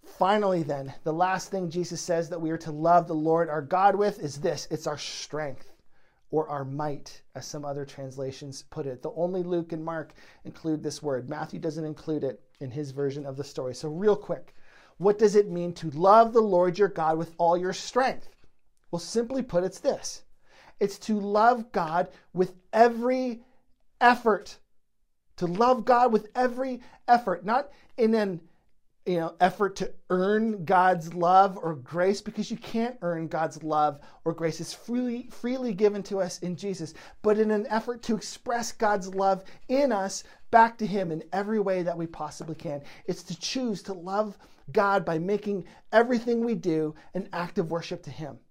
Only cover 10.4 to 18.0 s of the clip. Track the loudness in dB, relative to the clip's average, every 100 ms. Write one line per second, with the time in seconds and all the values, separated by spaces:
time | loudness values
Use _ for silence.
10.4 | -20 -10 -4 -4 -4 -6 -4 -4 -4 -10
11.4 | -8 -6 -6 -6 -8 -10 -4 -4 -4 -6
12.4 | _ _ -10 -8 -8 -4 -4 -4 -10 -10
13.4 | -10 -6 -8 -6 -8 0 2 2 0 -8
14.4 | -8 -20 -20 -20 _ _ 2 6 6 6
15.4 | 4 0 -6 -6 -8 2 8 10 8 4
16.4 | 4 4 2 4 2 2 -2 0 -4 0
17.4 | 2 2 0 -6 -2 0